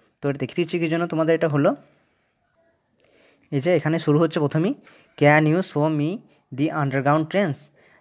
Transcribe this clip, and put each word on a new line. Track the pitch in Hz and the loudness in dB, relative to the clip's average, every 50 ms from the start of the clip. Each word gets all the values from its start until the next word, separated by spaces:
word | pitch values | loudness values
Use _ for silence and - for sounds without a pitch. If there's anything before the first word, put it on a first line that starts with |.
| _ _ _ _ | _ _ _ _
তো | - 143 | -4 -4
এটা | 135 135 | -4 -4
দেখিয়ে | 139 - - 180 170 | -6 -6 -4 -4 -4
দিচ্ছি | 160 180 170 | -4 -4 -4
কী | 170 156 | -2 -2
জন্য | 165 165 175 | -2 -2 -2
তোমাদের | 165 160 160 160 160 165 | -2 -2 0 2 2 2
এটা | 156 170 156 | 2 2 0
হলো। | 143 143 147 196 285 - - _ _ _ _ _ _ _ _ _ _ _ _ _ _ _ _ _ _ _ _ _ _ _ _ _ _ _ _ _ _ _ _ _ | 2 2 2 2 0 -2 -8 _ _ _ _ _ _ _ _ _ _ _ _ _ _ _ _ _ _ _ _ _ _ _ _ _ _ _ _ _ _ _ _ _
এই | 151 135 | -4 -2
যে | 123 175 180 | 0 0 0
এখানে | 151 - 156 160 165 | 2 0 0 -2 -2
শুরু | - 156 147 151 | 0 2 2 2
হচ্ছে | 170 156 - 170 | 2 0 0 -2
প্রথমেই, | 147 139 - 156 165 226 285 - _ - - _ _ _ _ - | -2 0 0 0 -2 -2 -4 -6 _ -20 -20 _ _ _ _ 2
"Can | 147 147 147 156 156 | 4 6 6 6 4
you | 151 160 185 | 2 2 0
show | 185 - - 147 147 160 156 147 | -2 -2 -2 -2 0 0 0 -2
me | 147 160 196 240 - _ _ _ _ _ 131 127 | -2 -4 -6 -8 -12 _ _ _ _ _ -6 -4
the | 147 160 | -4 -4
underground | - 156 139 139 127 139 127 143 147 160 156 | -2 -4 -4 -2 -2 0 0 2 2 0 0
trains?" | 156 - 196 208 156 135 - - - _ _ _ _ _ _ | -2 -2 -2 -2 -2 -4 -6 -12 -20 _ _ _ _ _ _